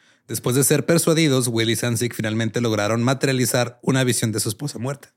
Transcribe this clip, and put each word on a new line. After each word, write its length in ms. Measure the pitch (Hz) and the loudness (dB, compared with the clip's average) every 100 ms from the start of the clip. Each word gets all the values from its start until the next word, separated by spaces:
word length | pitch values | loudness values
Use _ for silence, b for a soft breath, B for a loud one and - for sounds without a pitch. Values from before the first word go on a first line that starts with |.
| b b b | b b b
Después 260 | 117 135 127 | -6 -2 0
de 60 | |
ser 220 | 143 147 - | 2 2 2
persuadidos, 600 | 165 170 160 160 131 123 | 2 4 4 4 2 0
Will 220 | 113 113 | 0 0
y 60 | 113 | 0
Sansic 380 | 123 113 120 | -2 -2 -2
finalmente 460 | - 113 107 113 120 | -4 -4 -2 -2 -2
lograron 420 | 120 107 104 117 | 0 0 0 2
materializar 760 | 120 135 139 127 127 131 120 - | 0 0 0 0 0 0 -2 -4
una 200 | - 135 | -2 0
visión 260 | 127 110 113 | 2 0 0
de 60 | 107 | -2
su 80 | 113 | -4
esposa 300 | - 147 107 | -6 -8 -6
muerta. 340 | 127 139 - | -8 -8 -14